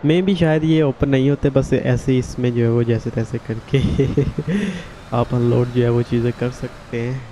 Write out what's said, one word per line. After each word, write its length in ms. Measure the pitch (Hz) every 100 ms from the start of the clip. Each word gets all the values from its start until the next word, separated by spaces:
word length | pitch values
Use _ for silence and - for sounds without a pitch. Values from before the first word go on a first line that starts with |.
| 143
Maybe 300 | 170 190 185
शायद 280 | 165 156
ये 180 | 160 156
open 280 | 147 127 143
नहीं 200 | 135 135
होते, 200 | 143 143
बस 240 | 135 135
ऐसे 380 | 135 - 120 135
ही 60 | 131
इसमें 360 | 123 - 123
जो 100 | 120
है 80 | 117
वो 120 | 117
जैसे 260 | 120 113 123
तैसे 280 | 120 110 120
करके 420 | - 113 - 135
<laughs> 1300 | - - 135 - 139 - 151 196 196 123 - - -
आप 200 | 120 120
unload 340 | 123 120 120 123
जो 160 | 123
है 60 | 120
वो 120 | 120
चीज़ें 320 | 120 120 120
कर 160 | 117 120
सकते 520 | 127 127 - - 120
हैं। 200 | 120 131 120